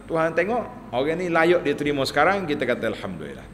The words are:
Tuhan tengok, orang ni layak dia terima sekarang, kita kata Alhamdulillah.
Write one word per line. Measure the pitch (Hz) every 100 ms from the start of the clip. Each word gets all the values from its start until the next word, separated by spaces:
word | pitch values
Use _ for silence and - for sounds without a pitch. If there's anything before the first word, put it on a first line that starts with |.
| -
Tuhan | 165 165 165
tengok, | 180 151 - - -
orang | 120 151 165
ni | 180
layak | 165 165 175 143
dia |
terima | 143 147 143 131
sekarang, | 143 165 202 170
kita | 139 123
kata | 113 113
Alhamdulillah. | 95 101 85 73 65 -